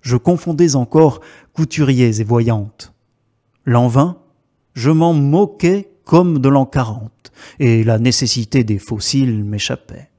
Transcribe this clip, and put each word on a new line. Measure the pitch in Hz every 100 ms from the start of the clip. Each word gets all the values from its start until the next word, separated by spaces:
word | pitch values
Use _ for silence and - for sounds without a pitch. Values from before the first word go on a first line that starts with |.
Je | 123 123
confondais | 175 175 - 156 170 135
encore | 120 156 156 120 - - _
couturiers | - 156 - 139 127 120 107
et |
voyantes. | 107 117 117 113 104 _ - _ _ _ _ _ _ _ -
L'an | 120 123
vingt, | 123 165 175 _ _ _ _ _
je | - 120
m'en | 160 170
moquais | 160 139 160 202 202 175 196 196 _
comme | - 160 180 151
de | 131
l'an | 139 135
quarante, | 143 113 110 110 _ - _ - -
et | 127 113
la | 113 110
nécessité | 120 - 123 - 107 135
des | 110 101
fossiles | - 107 - 139 131 107
m'échappait. | 104 104 - - - 85 -